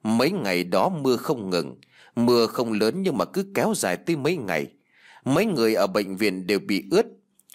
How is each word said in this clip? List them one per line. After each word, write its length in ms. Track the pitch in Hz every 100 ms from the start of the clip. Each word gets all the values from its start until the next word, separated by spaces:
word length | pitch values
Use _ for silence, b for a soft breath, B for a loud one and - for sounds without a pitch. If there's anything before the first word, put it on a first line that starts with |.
Mấy 280 | 107 113 139
ngày 320 | 196 101 90
đó 260 | 87 92 127
mưa 280 | 170 135 120
không 320 | - 131 95
ngừng. 300 | 90 71 62 b b b -
Mưa 320 | 120 120 113
không 240 | - 117
lớn 320 | 107 110 175
nhưng 140 | 185 127
mà 80 | 87
cứ 200 | 95 98 -
kéo 180 | 180 185
dài 220 | 95 87
tới 180 | - 160
mấy 220 | 139 180
ngày. 300 | 101 80 69 _ b b b b -
Mấy 200 | 160 226
người 280 | 151 113
ở 140 | 104 98
bệnh 300 | 98 95 95
viện 300 | 107 95 92
đều 120 | 101
bị 240 | 98 98 -
ướt. 140 | 180 - - _ _ _